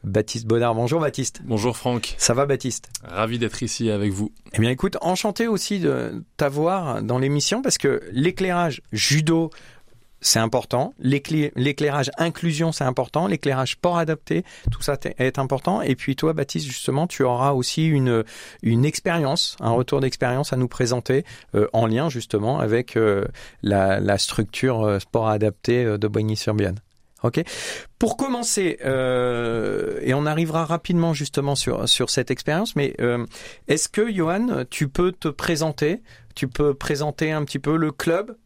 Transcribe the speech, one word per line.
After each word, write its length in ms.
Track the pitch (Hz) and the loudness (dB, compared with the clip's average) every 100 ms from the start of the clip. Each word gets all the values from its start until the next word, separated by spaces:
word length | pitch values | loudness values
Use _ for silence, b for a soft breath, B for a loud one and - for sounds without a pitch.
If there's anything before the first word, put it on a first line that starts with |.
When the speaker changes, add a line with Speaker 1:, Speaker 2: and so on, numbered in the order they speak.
Speaker 1:
Baptiste 440 | 101 98 - 113 113 | 0 0 0 -4 0
Baudard. 280 | 117 120 113 | 2 2 2
Bonjour 240 | 120 165 | 0 0
Baptiste. 420 | 151 - 127 - - | 0 -2 -6 -6 -4
Speaker 2:
Bonjour 320 | 110 117 117 | 0 0 0
Franck. 380 | 127 120 - - | -2 -2 -4 0
Speaker 1:
Ça 160 | - | 2
va 120 | 120 143 | 2 2
Baptiste ? 440 | 131 127 - - - | 0 -2 -6 -10 -16
Speaker 2:
Ravi 360 | - 90 110 117 | -8 -2 -2 0
d'être 240 | 113 - | -2 -4
ici 260 | 117 - 113 | -6 -2 0
avec 220 | 104 104 | 2 0
vous. 220 | 98 107 - - | 0 -4 -6 -4
Speaker 1:
Eh 60 | - | 2
bien 100 | 113 | 2
écoute, 280 | 127 196 - | 2 -2 -2
enchanté 480 | 165 185 214 - 233 | -2 0 -2 0 0
aussi 320 | 202 - 202 | 0 0 0
de 440 | 160 127 113 113 110 - | 0 0 -2 -8 -12 -2
t'avoir 640 | 147 143 160 190 160 110 | 0 2 0 0 -2 -4
dans 180 | 107 123 | -2 0
l'émission 420 | 135 147 - 220 | 2 0 0 0
parce 160 | 269 - | 0 2
que 240 | 143 120 - | 2 2 -2
l'éclairage 680 | 110 165 185 190 175 170 127 - | 0 0 0 0 2 0 -2 -8
judo, 580 | 110 - 143 156 165 160 B B B B - _ - | -2 2 2 4 2 0 B B B B -20 _ -4
c'est 180 | - 113 | 2 4
important, 540 | 113 123 - 123 143 - | 4 0 0 -2 -2 -2
l'éclair-, 520 | 127 139 - 160 147 - | 0 0 0 0 0 0
l'éclairage 560 | 135 139 147 143 131 - | -2 0 0 0 -2 0
inclusion, 560 | 165 - 170 151 165 | -2 0 -2 0 0
c'est 100 | 156 | 0
important, 420 | 131 123 123 151 185 | 0 0 -2 0 0
l'éclairage 460 | 170 147 131 131 | 0 0 0 -2
sport 260 | - 175 170 | 0 0 2
adapté, 460 | 160 151 - 165 180 B B | 0 -4 -2 -2 -2 B B
tout 120 | 110 | -2
ça 160 | - 143 | -2 -2
t-, 180 | - - | -4 0
est 220 | 127 135 | 0 0
important. 420 | 131 131 - 202 | -2 0 0 0
Et 140 | - 131 | 0 0
puis 220 | - 135 | -2 0
toi, 160 | 156 | 0
Baptiste, 320 | 160 139 160 147 | 0 -2 -4 -6
justement, 420 | 127 - 135 175 | -6 -2 0 -2
tu 160 | - | 0
auras 300 | 127 123 135 | 0 2 2
aussi 320 | 135 123 - 160 | 2 0 0 2
une, 380 | 143 127 113 110 B B B | 4 4 2 0 B B B
une 220 | 113 117 | 2 4
expérience, 720 | 143 - - 170 139 160 - - | 2 0 -2 0 2 0 -2 -2
un 80 | 113 | 0
retour 320 | 117 123 139 | 2 2 0
d'expérience 500 | 135 - 127 127 147 | 0 0 -2 0 -2
à 60 | 127 | 0
nous 100 | 127 | -2
présenter, 560 | - 123 123 - 131 - B B - | 0 0 0 2 0 0 B B 2
euh, 140 | 107 | 4
en 140 | 113 113 | 4 2
lien 220 | 113 160 | 2 0
justement 500 | 123 - 104 107 143 | -2 -2 0 0 0
avec, 380 | 107 117 123 120 | 2 0 0 2
euh, 260 | 110 98 - B B B | 4 2 0 B B B
la, 380 | - 101 95 98 | 2 4 4 2
la 160 | 98 98 | 2 2
structure, 680 | - - 104 - 131 117 | 0 -2 -4 0 0 2
euh, 160 | 107 98 | 2 0
sport 300 | - 120 110 | 0 0 2
adapté, 560 | 107 107 - - 120 120 | 2 2 0 0 2 2
euh, 120 | 104 | 0
de 120 | 107 | 0
Boigny-sur-Bienne. 720 | 107 107 107 - 107 98 98 _ _ _ - | 0 -2 -2 0 0 0 -2 _ _ _ -2
Ok. 180 | 117 147 170 B B B B _ | 0 0 -4 B B B B _
Pour 200 | 226 - | 0 0
commencer, 600 | 269 240 233 - 180 - | -2 -2 -2 0 0 -2
euh, 1160 | 135 135 131 127 123 120 117 113 104 101 95 95 | -2 0 0 0 0 0 -2 -2 -2 -2 -4 -4
et 120 | 123 | 0
on 120 | 135 151 | 0 0
arrivera 400 | 156 160 160 156 | 0 0 -2 -2
rapidement 480 | 165 - 170 165 | -4 0 2 2
justement 420 | 147 147 - 143 139 | 0 -2 -2 0 -2
sur, 320 | - 123 123 | -2 -2 0
sur 220 | - 123 | 0 0
cette 200 | - 123 | 0 -2
expérience, 460 | 131 - 156 220 151 | -2 0 -2 0 0
mais, 180 | 139 - | -2 0
euh, 260 | 120 120 113 B B B - | 0 0 -4 B B B -2
est-ce 180 | 220 - | 0 0
que, 260 | - 226 | 0 0
Johan, 520 | 196 160 190 247 139 123 | 2 0 0 0 -2 -4
tu 200 | - 143 | -4 -2
peux 240 | 151 180 | 2 0
te 160 | 185 165 | 0 -6
présenter, 720 | - - 156 160 147 151 208 B B B - | -4 -2 0 -2 0 0 -2 B B B -6
tu 140 | 131 | -4
peux 240 | - 147 | 2 2
présenter 580 | 135 - 143 151 - 156 | 2 -2 -2 -2 -2 -2
un 140 | 156 143 | -2 -2
petit 140 | 143 | -4
peu 180 | 139 160 | 0 0
le 160 | 156 | 0
club 420 | 139 - 170 214 226 | -2 0 0 -2 -12